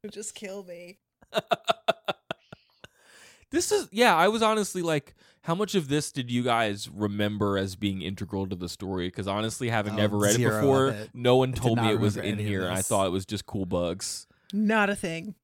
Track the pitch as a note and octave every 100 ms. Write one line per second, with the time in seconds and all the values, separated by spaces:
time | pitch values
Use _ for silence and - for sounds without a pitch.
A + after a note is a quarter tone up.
0 | G#3 G3 A3 - G3+ G3 F3+ E3+ F3 -
1 | _ _ _ - - - - A3 - -
2 | - - _ - _ - _ _ - _
3 | _ - - - _ D4+ - G#4 C#4 G3+
4 | A#3+ E3 F#3 A3 A3 A3 G3 F#3 E3 D3+
5 | - _ _ _ - E3+ G#3 G3 C#3 C#3+
6 | C#3+ C#3 A#2+ A#2+ B2 A#2 A2 G2+ A#2+ E2+
7 | G#2 G2+ G#2 G#2 G2+ G2 F#2+ F#2 G2+ G2
8 | F2 G2 G2 G2 F#2+ F#2 F2 - F#2+ F#2
9 | F2+ G2 G2 G2+ A2 - A#2+ A2+ G#2 A2
10 | G#2+ G#2 G#2 A2+ A#2 G#2+ C#3 C3+ C3+ G#2+
11 | A2 B2 B2 B2+ C3 A#2+ B2 A2+ A2+ G#2
12 | G#2 G#2 G2+ G#2 G#2+ G2 F#2 F#2 F#2+ G#2
13 | G2 F#2+ F#2+ G#2 - G#2 F#2 F2+ F2 F2+
14 | - - - _ _ G3 G#3+ A3 G3+ G3+
15 | F3+ E3 G3 -